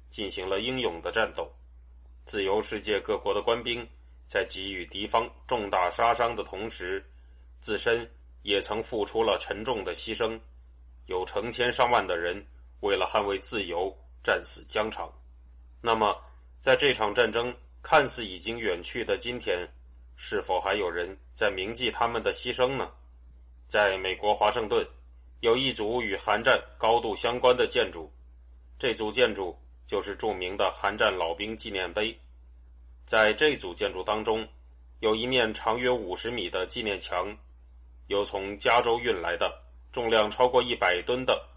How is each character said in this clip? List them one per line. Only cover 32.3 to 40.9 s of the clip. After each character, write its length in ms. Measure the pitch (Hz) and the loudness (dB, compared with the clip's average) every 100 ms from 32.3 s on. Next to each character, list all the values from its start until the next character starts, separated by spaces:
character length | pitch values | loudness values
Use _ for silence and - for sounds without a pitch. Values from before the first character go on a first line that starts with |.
| - - - - - - - | -20 -20 -20 -20 -20 -20 -16
在 280 | - 110 107 | 0 6 6
这 220 | 107 151 | 6 2
组 180 | 131 92 | 2 -4
建 180 | 87 101 | -2 -2
筑 120 | 92 | -2
当 200 | 92 107 | -2 0
中， 240 | 113 110 107 - - - - - | 0 -2 -2 -14 -20 -20 -20 -2
有 160 | 110 | 0
一 100 | 110 123 | 0 2
面 260 | 131 110 | 2 2
长 260 | 110 117 120 | 0 -2 0
约 100 | 127 | 0
五 260 | 123 92 | 0 -2
十 160 | 92 113 | -6 -4
米 180 | 120 87 | -4 -4
的 160 | 92 | -4
纪 160 | 92 123 | -4 -4
念 180 | 110 95 | -4 -6
墙， 380 | - 90 98 107 - - - - - - - | -4 -4 -4 -10 -20 -20 -20 -20 -20 -18 -2
由 160 | 101 | 0
从 340 | 101 98 98 101 | 0 -4 -6 -2
加 240 | 123 120 | 4 4
州 180 | 117 117 | 4 2
运 140 | 120 95 | 2 -2
来 160 | 85 85 | -2 -2
的 160 | 95 - - - - | -2 -4 -20 -20 -10
重 180 | 127 117 | -4 2
量 200 | 113 107 | 4 4
超 160 | - 127 | 4 4
过 160 | 127 | 4
一 100 | 123 | 2
百 260 | 113 92 | 2 2